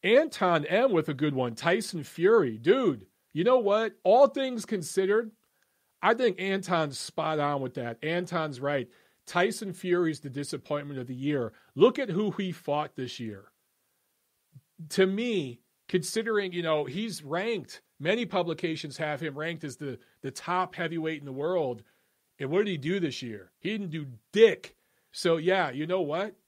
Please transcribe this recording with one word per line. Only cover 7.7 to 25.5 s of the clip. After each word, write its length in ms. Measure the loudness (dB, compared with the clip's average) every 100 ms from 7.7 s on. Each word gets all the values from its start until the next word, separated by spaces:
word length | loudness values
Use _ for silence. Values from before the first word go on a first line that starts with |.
that. 240 | -6 -8 -6
Anton's 560 | -4 -4 -2 -4 -4 -4
right. 280 | -2 -2 -4 _ _ _ -4
Tyson 460 | 0 2 0 -8
Fury's 480 | -8 0 2 2 -2
the 100 | -8
disappointment 720 | -8 -8 -8 -4 -6 -4 -10
of 80 | -8
the 60 |
year. 380 | -6 -2 0 -2 -8 _
Look 240 | 4 4 6
at 120 | -2
who 200 | 0 -2
he 220 | -2 -6
fought 420 | -6 -4 -2 -2
this 240 | -6 -10 -8
year. 280 | -10 -10 -16 _ _ _ _ _ _ _ _ _ _ -20 _ _ -8
To 160 | 2 2
me, 500 | 2 -2 -2 -4 -10 _ _ _
considering, 640 | -4 -2 -4 -2 -2 -2
you 100 | -4
know, 220 | -2 0
he's 400 | -2 -6 -8 -8
ranked, 560 | -6 -4 -2 -4 -8 -18 _ _
many 280 | -2 -2 0
publications 720 | -2 -2 -2 -4 -6 -8 -6
have 220 | -6 -4
him 160 | -6 -6
ranked 280 | -8 -8
as 140 | -10 -10
the, 200 | -10 -10 _ _
the 80 | -12
top 460 | -10 -4 -2 -2 -4
heavyweight 420 | -6 -4 -4 -6
in 60 |
the 80 | -10
world. 500 | -6 -2 0 -2 -4 -12 _ _ _ _ _
And 120 | -2
what 160 | 0 0
did 40 |
he 60 | -2
do 240 | -2 -2
this 220 | -2 -4
year? 280 | -10 -12 -14 _
He 100 | -6
didn't 180 | -6 -6
do 160 | -8 -10 -14 _
dick. 460 | 8 8 8 -10 _ _ _ _
So, 280 | -4 0 2
yeah, 320 | 2